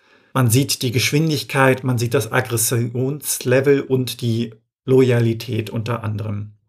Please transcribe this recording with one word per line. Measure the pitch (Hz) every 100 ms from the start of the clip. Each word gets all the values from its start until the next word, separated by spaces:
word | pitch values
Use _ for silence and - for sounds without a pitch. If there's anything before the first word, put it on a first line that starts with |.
| _ _ _
man | 135 120
sieht | 127 139 -
die | 139
Geschwindigkeit, | 123 - 147 160 139 - 143 131 131
man | 131 120
sieht | 120
das | 139 110
Aggressionslevel | 127 123 117 - 120 120 123 131 147 - - 127 135 143 139
und | - 131 123 -
die | 120 113 117 - _ _
Loyalität | 127 131 123 120 117 113 - 113 110
unter | 117 107 117
anderem. | 107 107 104 101 104 _